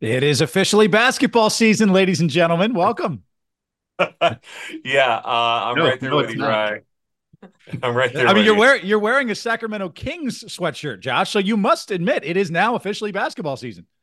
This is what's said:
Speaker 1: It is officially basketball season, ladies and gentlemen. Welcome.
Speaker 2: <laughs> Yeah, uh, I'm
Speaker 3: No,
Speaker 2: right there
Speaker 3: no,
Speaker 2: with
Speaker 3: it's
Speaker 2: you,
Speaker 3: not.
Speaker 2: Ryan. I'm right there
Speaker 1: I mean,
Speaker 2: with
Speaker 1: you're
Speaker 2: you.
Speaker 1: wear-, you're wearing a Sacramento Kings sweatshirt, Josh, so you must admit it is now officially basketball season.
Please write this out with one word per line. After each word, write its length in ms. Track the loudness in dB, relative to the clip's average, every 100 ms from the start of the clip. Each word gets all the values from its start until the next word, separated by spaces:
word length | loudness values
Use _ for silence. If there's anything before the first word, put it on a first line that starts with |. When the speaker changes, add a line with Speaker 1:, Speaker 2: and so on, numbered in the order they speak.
Speaker 1:
It 220 | -4 0
is 180 | 2 2
officially 460 | 0 0 2 4 4
basketball 640 | 4 2 2 0 2 2
season, 420 | 4 4 4 4
ladies 280 | 4 2 2
and 100 | 0
gentlemen. 440 | 2 2 2 0 2
Welcome. 500 | 0 0 -4 -8 _ _ _ _ _ _ _ -4
Speaker 2:
<laughs> 60 | -4 0 -2 -2 -14 -18 -16 -12 -2
Yeah, 320 | 0 2 0
uh, 60 | -2 0 0 0 -2
I'm 120 | 0
Speaker 3:
No, 80 | 0
Speaker 2:
right 160 | 0
there 100 | -2
Speaker 3:
no, 60 | -2
Speaker 2:
with 100 | -2
Speaker 3:
it's 80 | -4
Speaker 2:
you, 60 |
Speaker 3:
not. 80 | -2
Speaker 2:
Ryan. 340 | -2 -2 -6 _ _ _ _ _ _ -20 _ -16 -8
I'm 120 | -4 0
right 180 | 0
there 140 | 0 2
Speaker 1:
I 20 |
mean, 80 | 4
Speaker 2:
with 100 | 4
Speaker 1:
you're 80 | 4
Speaker 2:
you. 60 |
Speaker 1:
wear-, 160 | 4 4
you're 220 | 0 -2
wearing 320 | 0 -2 -2
a 40 | -4
Sacramento 560 | -6 -6 -6 -8 -10
Kings 520 | -10 -10 -8 -8 -10 -12
sweatshirt, 560 | -8 -6 -6 -10 -10
Josh, 300 | -4 -2 0
so 80 | 0
you 180 | 0 0
must 340 | 2 0 -2
admit 340 | -4 -2 -2 -2
it 120 | -2
is 140 | -2
now 260 | 0 0 0
officially 360 | -4 -6 -6
basketball 440 | -4 -6 -6 -8 -8
season. 300 | -10 -14 -20 _